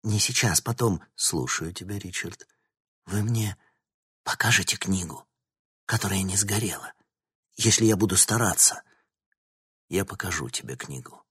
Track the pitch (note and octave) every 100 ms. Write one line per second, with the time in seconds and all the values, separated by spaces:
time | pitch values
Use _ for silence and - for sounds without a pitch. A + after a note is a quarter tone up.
0 | A2+ G#2 - B2+ A#2 D#2+ - A2+ A#2 E2+
1 | - - - E2 B1+ - D#2+ F2+ F2+ G2+
2 | F#2 - E2+ - - _ _ _ _ _
3 | - G2+ G#2+ A#2 G#2+ F#2+ _ _ _ _
4 | _ _ - - A2+ - F#2 - - F#2+
5 | E2+ - - _ _ _ _ _ - A#2
6 | G2+ F#2+ F#2+ F#2+ G#2 G2+ A2 - - -
7 | _ _ _ _ _ - A#2 - A2+ G#2
8 | G#2 F#2 - A2+ A2 - - - _ _
9 | _ _ _ _ _ _ _ _ _ F#2
10 | F#2+ - F#2 E2+ B1+ - - C2 - C2+
11 | - - _